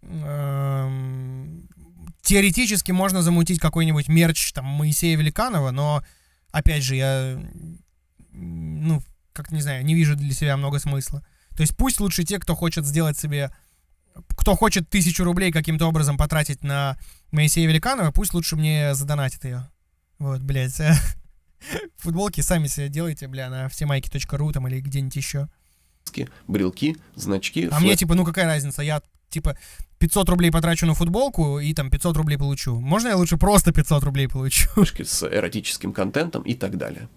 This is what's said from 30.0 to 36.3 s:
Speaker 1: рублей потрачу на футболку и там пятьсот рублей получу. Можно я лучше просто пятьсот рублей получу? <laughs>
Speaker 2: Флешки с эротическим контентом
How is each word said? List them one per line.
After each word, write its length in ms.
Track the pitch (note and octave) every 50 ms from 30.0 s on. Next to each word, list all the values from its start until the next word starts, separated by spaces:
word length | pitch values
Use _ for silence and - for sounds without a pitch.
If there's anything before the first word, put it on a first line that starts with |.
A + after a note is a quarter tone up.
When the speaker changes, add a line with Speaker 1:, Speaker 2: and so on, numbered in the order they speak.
| - E3 - G#3 F#3+ -
Speaker 1:
рублей 220 | F3+ F3+ F3 E3+
потрачу 340 | D#3 E3 D#3 E3 E3+ D#3+ -
на 80 | E3 D#3+
футболку 640 | - F3 E3+ F3 A3 C4 C#4+ - - D#3+ D3 C#3 C#3+
и 140 | D3 D3 D#3
там 160 | - C#3 C3
пятьсот 260 | - C#3+ - F3+ E3 D3+
рублей 200 | D#3 D3+ D3 C#3
получу. 420 | C#3+ C#3 C#3 - - - A#2+ A#2
Можно 280 | A#2+ C3+ D#3+ G#3+ A3+ B3
я 80 | G#3+ F#3
лучше 200 | F3+ E3 F3 D#3+
просто 340 | - G3 G#3 G3 - -
пятьсот 320 | D#3 - D3+ - D#3+ C#3+ C3
рублей 240 | C#3+ C3+ C#3 C#3 B2+
получу? 420 | - C3+ C3 C3 - - - -
<laughs> 60 | -
Speaker 2:
Флешки 280 | - G3+ - - - -
с 200 | - - - - -
эротическим 640 | - G#2 G#2 F2 F#2 A2 - - - - - F#2+
контентом 520 | - - G2 G2 - C#3 D#3+ E3+